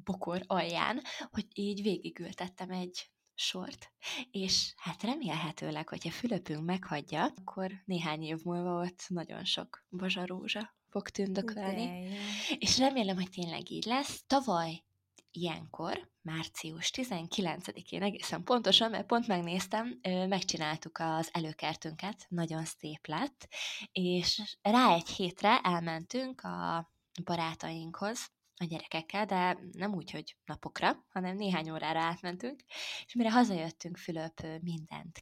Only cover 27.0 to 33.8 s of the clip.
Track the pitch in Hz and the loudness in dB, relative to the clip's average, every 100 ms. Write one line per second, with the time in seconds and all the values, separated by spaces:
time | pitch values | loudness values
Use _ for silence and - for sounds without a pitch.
27 | _ - 180 170 160 160 160 165 165 - | _ -6 0 0 0 -2 -6 -6 -8 -4
28 | 202 247 - _ _ - 170 160 - 160 | -4 -4 -8 _ _ -6 -4 -4 -4 -6
29 | 160 202 208 185 180 180 180 170 202 185 | -2 -2 2 4 4 2 -6 -4 -2 -2
30 | - 156 - - - 151 - - 185 - | -4 -8 -10 -12 -10 -8 -6 2 2 2
31 | _ 190 185 196 202 170 160 160 151 160 | _ -4 -2 0 2 2 0 -2 0 2
32 | 165 175 175 180 247 269 - - - - | 2 0 -4 -4 -6 -8 -12 -10 -8 -8
33 | - 240 226 240 220 170 160 - | -2 2 6 8 8 4 -2 -6